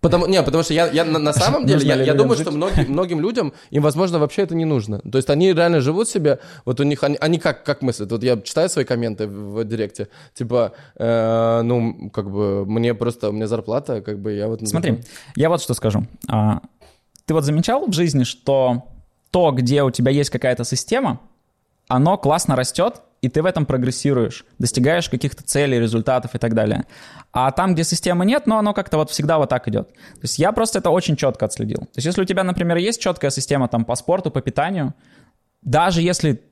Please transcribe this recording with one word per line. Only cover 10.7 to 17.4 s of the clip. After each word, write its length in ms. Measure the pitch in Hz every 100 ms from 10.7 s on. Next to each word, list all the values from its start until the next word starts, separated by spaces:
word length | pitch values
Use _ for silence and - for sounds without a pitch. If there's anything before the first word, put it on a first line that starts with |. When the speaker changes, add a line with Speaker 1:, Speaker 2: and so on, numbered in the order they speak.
| - - -
Speaker 1:
э, 680 | 117 117 113 113 113 117
ну, 480 | 117 123 117 - 101
как 200 | - 101
бы, 340 | 101 104 98 98
мне 280 | 110 117
просто, 360 | 113 117 117 107
у 20 |
меня 140 | 104 110
зарплата, 540 | 113 107 120 143 117
как 160 | 101 104
бы, 120 | 101
я 140 | 104 104
вот, 180 | 110 110
Speaker 2:
Смотри, 240 | 131 170
Speaker 1:
например 180 | 113 - - - -
Speaker 2:
я 120 | 151
вот 120 | 170
что 120 | -
скажу. 300 | 120 110 104 113 - -
А, 320 | 110 107 - - _ - _ _ _ -
ты 80 |
вот 100 | 160